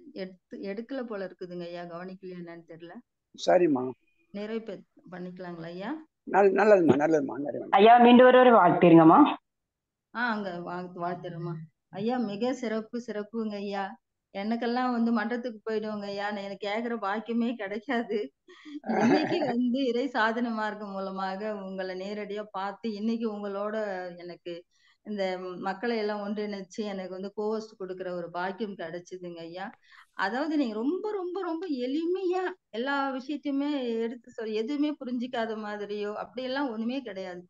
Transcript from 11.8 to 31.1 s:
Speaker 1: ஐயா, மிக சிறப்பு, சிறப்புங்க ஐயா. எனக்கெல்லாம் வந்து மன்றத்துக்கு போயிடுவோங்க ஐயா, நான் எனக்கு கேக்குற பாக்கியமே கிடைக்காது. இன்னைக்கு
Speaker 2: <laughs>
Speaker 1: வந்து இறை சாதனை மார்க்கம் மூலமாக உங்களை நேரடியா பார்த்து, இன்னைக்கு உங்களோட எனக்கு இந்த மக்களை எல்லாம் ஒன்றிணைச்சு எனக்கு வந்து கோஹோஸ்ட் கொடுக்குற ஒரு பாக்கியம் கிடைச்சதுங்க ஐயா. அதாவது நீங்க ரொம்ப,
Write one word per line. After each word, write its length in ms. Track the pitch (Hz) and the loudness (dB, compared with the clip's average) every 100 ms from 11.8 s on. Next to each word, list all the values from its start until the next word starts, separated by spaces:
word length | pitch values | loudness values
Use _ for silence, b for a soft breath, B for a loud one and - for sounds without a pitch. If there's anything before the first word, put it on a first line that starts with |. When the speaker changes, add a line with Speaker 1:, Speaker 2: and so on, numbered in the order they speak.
| _ | _
Speaker 1:
ஐயா, 280 | 185 220 247 | -6 -2 -2
மிக 360 | 208 202 247 | -4 -2 -4
சிறப்பு, 500 | 262 233 220 220 240 233 | -2 -4 -6 -6 -10 -8
சிறப்புங்க 480 | 208 208 226 220 202 | -8 -8 -6 -6 -6
ஐயா. 440 | 202 196 196 233 _ _ _ | -6 -6 -8 -10 _ _ _
எனக்கெல்லாம் 580 | 196 208 233 240 240 254 | -8 -4 -4 -2 -2 -2
வந்து 200 | 240 233 | 0 0
மன்றத்துக்கு 480 | 233 226 240 247 220 | 0 -2 -4 -6 -10
போயிடுவோங்க 440 | 220 214 214 208 202 | -6 -4 -4 -8 -8
ஐயா, 260 | 202 208 | -6 -6
நான் 120 | 208 | -6
எனக்கு 240 | 196 196 202 | -8 -8 -4
கேக்குற 280 | 220 233 226 | -4 -4 -4
பாக்கியமே 540 | 196 220 220 233 233 233 | -4 -4 -4 -2 -2 -4
கிடைக்காது. 760 | 196 214 - 233 190 208 269 _ _ B 302 294 - - | -8 -8 -4 -4 -2 -4 -6 _ _ B -16 -12 -4 2
இன்னைக்கு 380 | 233 302 - 359 | 4 2 2 -2
Speaker 2:
<laughs> 180 | 254 240 | -2 -2
Speaker 1:
வந்து 280 | 247 254 262 | 0 0 0
இறை 220 | 233 269 | 0 -2
சாதனை 440 | 240 220 226 240 | 0 0 0 -2
மார்க்கம் 400 | 220 214 202 208 | -2 -4 -6 -8
மூலமாக 640 | 190 190 190 190 190 214 208 | -6 -6 -4 -6 -6 -6 -6
உங்களை 400 | 190 190 185 185 | -8 -8 -8 -8
நேரடியா 480 | 196 214 196 208 208 | -8 -8 -8 -10 -10
பார்த்து, 420 | 190 196 196 233 | -8 -8 -8 -8
இன்னைக்கு 380 | 202 220 226 226 | -4 -4 -2 -4
உங்களோட 440 | 208 202 196 208 220 208 185 180 175 | -6 -8 -6 -4 -4 -6 -6 -10 -12
எனக்கு 460 | 175 170 175 170 - _ _ _ 214 | -14 -14 -12 -14 -16 _ _ _ -10
இந்த 180 | 208 190 180 185 180 | -4 -4 -4 -8 -8
மக்களை 400 | 190 190 240 226 | -8 -6 -4 -2
எல்லாம் 240 | 208 208 | -2 -4
ஒன்றிணைச்சு 600 | 202 214 208 196 190 - | -6 -6 -6 -8 -10 -8
எனக்கு 260 | 208 190 180 | -8 -6 -8
வந்து 220 | 185 196 214 | -10 -10 -6
கோஹோஸ்ட் 420 | 214 220 220 214 | -4 -4 -8 -12
கொடுக்குற 300 | 190 185 180 | -12 -8 -8
ஒரு 220 | 180 165 | -8 -8
பாக்கியம் 440 | 175 185 190 208 196 | -6 -6 -6 -8 -8
கிடைச்சதுங்க 600 | 165 175 175 185 180 170 | -10 -10 -12 -14 -12 -12
ஐயா. 280 | 165 180 208 - b b b | -12 -12 -14 -16 b b b
அதாவது 440 | - 196 247 311 302 | -6 -4 -2 -2 0
நீங்க 160 | 240 | 0
ரொம்ப, 380 | 208 262 381 427 | -2 -2 -2 -4